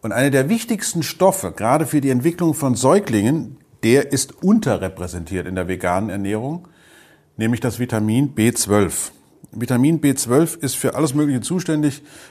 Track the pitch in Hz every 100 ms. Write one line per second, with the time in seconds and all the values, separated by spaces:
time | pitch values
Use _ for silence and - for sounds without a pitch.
0 | 110 101 139 135 135 226 - 208 - 170
1 | 147 - 185 185 92 - 104 143 156 151
2 | 135 127 143 170 170 147 139 113 127 190
3 | 202 107 104 156 110 - _ _ 113 131
4 | - 135 - - 185 220 214 101 95 -
5 | 90 87 78 92 87 92 87 92 90 90
6 | 107 98 98 107 127 170 - _ _ -
7 | _ _ _ - 113 120 127 107 123 110
8 | 107 113 143 - 113 117 - 104 92 -
9 | - _ _ _ - 107 120 123 139 165
10 | 147 131 - 127 160 - 139 - 147 -
11 | 151 135 151 127 110 180 165 151 147 131
12 | - - -